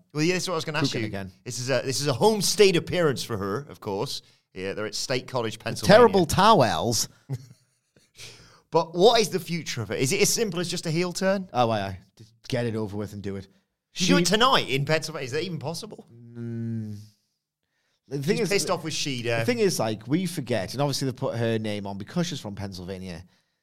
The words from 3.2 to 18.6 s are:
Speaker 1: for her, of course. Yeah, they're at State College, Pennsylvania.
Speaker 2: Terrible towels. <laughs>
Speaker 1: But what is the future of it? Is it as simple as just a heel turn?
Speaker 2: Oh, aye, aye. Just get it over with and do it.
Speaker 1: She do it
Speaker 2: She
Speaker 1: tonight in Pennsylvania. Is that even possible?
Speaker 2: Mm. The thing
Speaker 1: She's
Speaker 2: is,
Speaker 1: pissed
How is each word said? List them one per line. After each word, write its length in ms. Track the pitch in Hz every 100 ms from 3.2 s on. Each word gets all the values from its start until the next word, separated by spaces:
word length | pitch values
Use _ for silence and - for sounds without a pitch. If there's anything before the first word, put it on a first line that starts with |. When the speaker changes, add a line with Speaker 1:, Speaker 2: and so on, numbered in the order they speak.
Speaker 1:
for 140 | - 110
her, 220 | 98 101 147
of 100 | -
course. 420 | 107 98 135 - - _ _
Yeah, 200 | 95 95
they're 120 | 90 107
at 80 | -
State 300 | - 127 -
College, 300 | 131 113 110
Pennsylvania. 400 | 113 110 107 214
Speaker 2:
Terrible 280 | 233 196 160
towels. 840 | - 202 208 113 82 101 113 - _ -
<laughs> 80 | 131 - _ _ _ _ _ _ - - - - - _
Speaker 1:
But 220 | 160 165
what 280 | 170 208 233
is 80 | 185
the 100 | 175
future 420 | 170 170 - -
of 80 | 107
it? 100 | 90
Is 100 | 127
it 100 | 180
as 60 | 202
simple 300 | - 233 165
as 80 | 175
just 160 | 175 170
a 60 |
heel 220 | 156 180
turn? 360 | 170 190 196 185
Speaker 2:
Oh, 160 | 123 120
aye, 100 | 107
aye. 180 | 98 95 - -
Just 160 | - _ -
get 160 | 123 120
it 100 | 110
over 220 | 107 104
with 160 | 104
and 80 | 104
do 140 | 98 98
it. 100 | 95 _ _ _ _
Speaker 1:
She 140 | - 175
do 100 | -
it 100 | 170
Speaker 2:
She 60 |
Speaker 1:
tonight 340 | 208 254 226 101
in 160 | 135
Pennsylvania. 420 | 143 156 160 151 131
Is 60 |
that 120 | 147
even 160 | 185 156
possible? 460 | 131 170 214 220 -
Speaker 2:
Mm. 840 | 117 117 120 117 117 113 113 107 104 107 _ _ _ _ _ _ _ _ _ -
The 80 | 151
thing 160 | 139 226
Speaker 1:
She's 40 |
Speaker 2:
is, 80 | 185
Speaker 1:
pissed 200 | 196